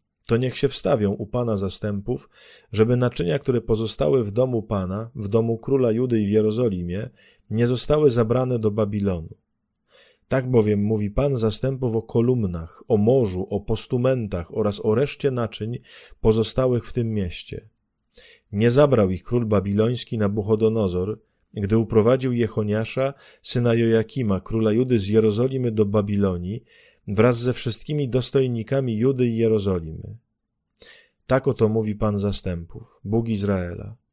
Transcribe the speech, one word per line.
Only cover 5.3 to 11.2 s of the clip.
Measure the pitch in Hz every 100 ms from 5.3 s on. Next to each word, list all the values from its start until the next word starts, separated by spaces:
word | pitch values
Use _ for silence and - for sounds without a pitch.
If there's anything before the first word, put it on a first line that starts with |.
| 113 113 113
króla | - 135 120
Judy | 110 127 113
i | 101
w |
Jerozolimie, | 107 107 107 123 92 87 92 120 - _ _ -
nie | 110 120
zostały | 123 - 151 147
zabrane | 117 110 120 127 120
do | 107
Babilonu. | 101 104 104 101 87 80 - _ _ _ _ _ _ - _ -
Tak | 131 127
bowiem | 123 104 101
mówi | 104 110 104
Pan | 104